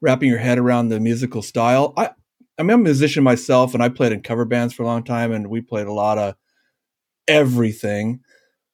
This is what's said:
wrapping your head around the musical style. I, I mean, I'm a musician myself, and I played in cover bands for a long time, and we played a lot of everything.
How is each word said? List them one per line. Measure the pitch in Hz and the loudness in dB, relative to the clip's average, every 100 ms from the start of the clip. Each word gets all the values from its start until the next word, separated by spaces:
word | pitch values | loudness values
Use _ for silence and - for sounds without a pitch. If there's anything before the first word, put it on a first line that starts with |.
wrapping | 156 131 135 | 0 2 2
your | 117 | 0
head | 123 123 | 0 0
around | 123 120 117 | 2 2 0
the | 110 | 0
musical | 113 117 127 117 | -2 -2 -4 -6
style. | - 123 117 131 147 - | -6 -2 2 2 2 -2
I, | - - _ _ _ - | -4 -6 _ _ _ -6
I | |
mean, | 170 | 2
I'm | 240 | 4
a | |
musician | 190 135 147 151 | 4 2 2 2
myself, | 135 123 - 127 127 | 2 2 2 2 2
and | 123 | 2
I | 120 | 0
played | 127 123 | 0 -2
in | 104 | -2
cover | - 117 | -4 -4
bands | 117 120 120 | -2 -2 -2
for | - | -4
a | 117 | -4
long | 117 | -4
time, | 117 117 117 | -4 -4 -2
and | 110 101 | -4 -4
we | 113 | -8
played | 117 110 101 | -6 -6 -6
a | |
lot | 104 104 107 | -2 0 0
of | 101 95 _ _ _ _ _ _ _ _ - | -2 -6 _ _ _ _ _ _ _ _ 2
everything. | 151 139 123 113 107 104 104 107 127 _ _ _ _ _ | 2 4 2 -2 -2 -6 -4 -4 -6 _ _ _ _ _